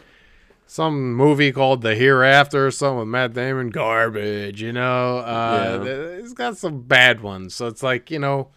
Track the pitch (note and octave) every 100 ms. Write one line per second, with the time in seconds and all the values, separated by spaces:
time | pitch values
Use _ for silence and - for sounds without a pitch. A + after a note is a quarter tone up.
0 | _ _ _ _ _ _ _ - D#3+ D3
1 | B2+ A#2+ C#3+ C#3+ D3 C3+ C3 C3 A2+ A2
2 | C3 C3+ C3 C#3 C#3+ C#3 C3+ - C#3+ B2+
3 | A2 B2 B2 A#2+ C3 C3 B2 G#2+ A2+ A2+
4 | A#2 G#2+ G#2 G#2 G2+ G2+ A2+ A#2+ B2+ B2+
5 | B2 B2 A#2 A#2 A2+ A#2 - - A2+ C3+
6 | E3 F3+ A#3+ B3 A#3+ G#3 F3 C#3+ B2 C3
7 | B2+ A2+ G#2 F#2+ F#2 - A#2+ G#2+ C3+ B2
8 | - D#3 C#3 C#3 C3+